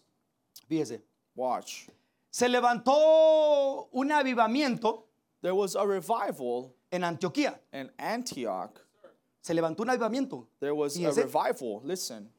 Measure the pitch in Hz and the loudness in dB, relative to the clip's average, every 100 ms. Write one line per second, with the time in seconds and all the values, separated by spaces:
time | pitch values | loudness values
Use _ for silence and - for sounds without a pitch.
0 | _ _ _ _ _ - - 160 139 110 | _ _ _ _ _ -18 -4 -4 -4 -8
1 | _ _ _ - 127 101 - - - - | _ _ _ -6 -4 -4 -6 -16 -18 -20
2 | _ _ _ - 247 247 240 240 240 294 | _ _ _ 0 2 4 2 2 2 6
3 | 311 320 320 311 302 285 269 277 - 254 | 8 8 8 6 4 4 2 -2 -6 -4
4 | 277 302 262 233 220 262 285 220 220 226 | 0 2 2 2 2 2 0 0 -2 -4
5 | - _ _ _ 175 185 196 196 202 190 | -10 _ _ _ -2 0 -2 0 0 -2
6 | 160 226 202 - 123 123 131 _ - 180 | -2 -4 -4 -6 -4 -6 -8 _ -8 -2
7 | 175 165 175 285 269 - _ 135 131 - | -2 -2 -4 0 -2 -4 _ -14 -14 -8
8 | 160 233 247 143 113 92 95 - _ _ | -6 -4 -6 -6 -4 -6 -8 -16 _ _
9 | - _ _ _ - 165 165 156 226 247 | -20 _ _ _ -4 0 0 -2 -2 -2
10 | 226 254 269 131 - - 139 151 143 175 | -2 -2 -4 -8 -14 -8 -4 -2 -2 -2
11 | 165 214 131 147 196 - 123 104 139 185 | 0 0 0 0 0 -2 -6 -8 -8 -8
12 | - 113 104 | -8 -12 -18